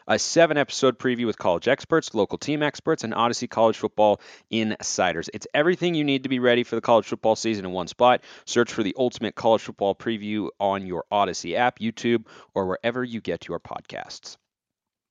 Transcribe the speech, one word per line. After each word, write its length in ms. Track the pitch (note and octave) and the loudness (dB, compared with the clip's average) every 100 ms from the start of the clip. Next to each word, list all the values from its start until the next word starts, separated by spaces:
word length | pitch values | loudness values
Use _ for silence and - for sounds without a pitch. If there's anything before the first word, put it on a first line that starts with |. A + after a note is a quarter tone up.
| - | -2
a 100 | A2 | -2
seven-episode 800 | - E3+ E3 D3 C3+ - C3 A#2+ | 2 4 4 4 -2 2 2 2
preview 260 | C3 A#2+ | 0 0
with 140 | A#2+ G2+ | -2 -2
college 300 | G#2 F2 A#2+ | 0 0 2
experts, 460 | C3+ - E3 - | 0 2 0 0
local 220 | A2+ G2 - | 0 0 -2
team 280 | - D3 | -4 -2
experts, 400 | D3 - - D#3+ | -2 -2 -2 -2
and 100 | A2+ | -2
Odyssey 320 | G#2+ A#2 A#2 B2 | 0 0 0 -4
College 300 | - A2+ A2 | 2 2 2
Football 440 | G#2+ - G#2+ G2+ - - _ | -2 2 4 4 -2 -20 _
insiders. 800 | A2 A2 G#2+ - - F#2 E2 - | -2 -2 -4 -6 -2 0 -2 -6
It's 140 | G#2+ - | -10 -4
everything 400 | C#3+ D#3 F#3 F3 | 0 0 0 0
you 80 | E3 | 0
need 220 | D3 C#3 | 0 0
to 40 | C3 | 0
be 120 | C3 | 0
ready 240 | B2 A#2+ | 4 4
for 100 | A#2+ | 2
the 60 | A2+ | -2
college 260 | - A#2 - | 4 4 4
football 300 | A2+ A2 A2 | -2 0 0
season 280 | A2+ G#2+ | 0 -2
in 60 | F#2 | -4
one 160 | F#2 F2 | -6 -6
spot. 380 | - B2 B2 - - | 2 4 4 0 -20
Search 280 | - - A#2+ | -4 0 2
for 100 | - | 0
the 140 | G#2 - | -2 0
ultimate 380 | B2 - G#2+ - | -2 -2 -6 -2
college 260 | A#2 A2 | 2 2
football 320 | - G#2+ G2 | 0 -4 -2
preview 540 | - - A2+ G#2 G#2+ F2+ - | -2 -4 -6 -4 -4 -4 -2
on 260 | G2+ G2 | -2 -2
your 200 | F#2+ F2 - | -4 -8 -2
Odyssey 460 | G#2 G2 E2+ E2+ | 0 0 -2 -4
app, 240 | E2+ B2 - | 0 0 0
YouTube, 480 | A2 - A#2+ A#2 A2 - - | -6 -4 0 0 -2 -20 -10
or 120 | - F#2+ | -4 -4
wherever 380 | F#2 A#2 B2 | -2 -4 -4
you 160 | B2+ A2+ | -6 -8
get 260 | F#2 E2+ - | -6 -8 -6
your 140 | E2+ | -12
podcasts. 760 | - - - G1+ - - - - _ _ _ _ _ _ _ | -10 -14 -12 -14 -14 -16 -18 -20 _ _ _ _ _ _ _